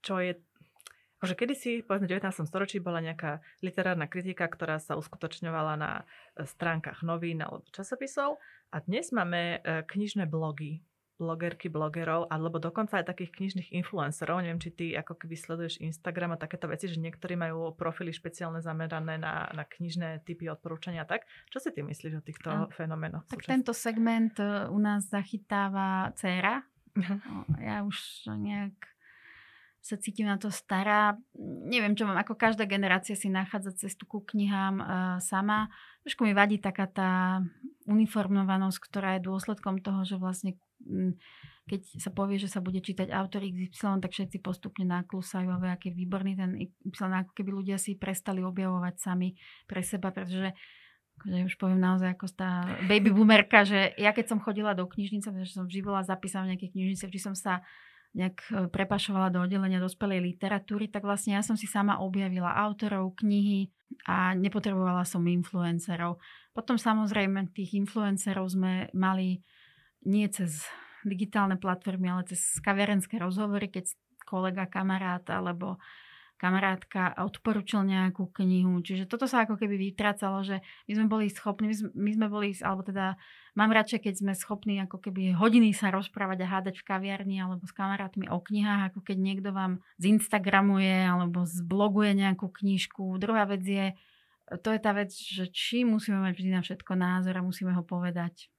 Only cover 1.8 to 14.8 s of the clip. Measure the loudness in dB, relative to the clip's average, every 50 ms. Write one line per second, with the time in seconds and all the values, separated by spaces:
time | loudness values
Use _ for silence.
1.8 | -4 _ -2 -2 0 0 -2 -2 -2 -4 -4 -4 -6 -4 -2 -2 -4 -2 -4 -6
2.8 | -4 -2 -4 -4 -4 -6 -8 -6 -6 -6 -6 -8 -10 -18 -16 _ -8 -6 -2 -2
3.8 | 0 0 0 0 -2 -4 -4 -6 -6 -6 -4 -4 -4 -4 -4 -6 -4 -4 -4 -4
4.8 | -4 -6 -6 -6 -6 -10 -12 -10 -10 -10 -8 -6 -6 -4 -2 -2 -2 -2 -2 -4
5.8 | -4 -6 -6 -8 -10 _ -20 -20 -20 -20 _ -12 -12 -12 -8 _ -2 -2 -2 -2
6.8 | -4 -6 -10 -6 -4 -4 -4 -2 -4 -4 -4 -4 -6 -8 -10 -14 -16 _ -14 -14
7.8 | -8 -8 -8 -6 -6 -6 -4 -2 -2 -2 -2 -4 -10 -20 -20 -20 _ _ -10 -8
8.8 | -4 -2 -2 -2 -2 -2 -2 -2 0 0 0 -2 -2 -2 -4 -6 -4 -4 -4 -4
9.8 | -4 _ -4 -4 -4 -2 -2 -2 -2 0 0 -2 -2 -2 -4 -6 -8 -8 -8 -10
10.8 | _ _ _ _ _ _ _ _ -6 -4 -4 -4 -4 -6 -6 -6 -10 -6 -4 -2
11.8 | -2 -2 -2 -4 -2 0 0 0 0 -2 -2 -2 -2 -2 -4 -4 -4 -4 -2 -2
12.8 | -4 -2 -2 -2 -2 -2 -6 -8 -8 -12 -8 -6 -6 -4 -4 -6 -8 -4 -4 -4
13.8 | -4 -4 -4 -4 -2 -2 -4 -6 -4 -2 -2 -2 -2 -2 -4 -4 -6 -8 -8 -6